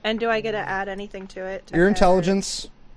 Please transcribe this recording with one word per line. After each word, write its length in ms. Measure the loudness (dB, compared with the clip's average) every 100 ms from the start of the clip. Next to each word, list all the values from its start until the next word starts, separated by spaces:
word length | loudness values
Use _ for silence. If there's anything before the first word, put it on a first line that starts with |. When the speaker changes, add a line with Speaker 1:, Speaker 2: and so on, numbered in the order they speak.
Speaker 1:
And 160 | -4 -2
do 80 | -2
I 100 | -2
get 120 | -2
to 60 | -6
add 300 | -4 -6 -6
anything 380 | -10 -12 -14 -14
to 160 | -12
it 220 | -10 -12 -4
to 80 | 2
Speaker 2:
Your 100 | 4
Speaker 1:
add 20 |
Speaker 2:
intelligence. 800 | 6 6 6 2 0 -2 -10 -12 -18 -20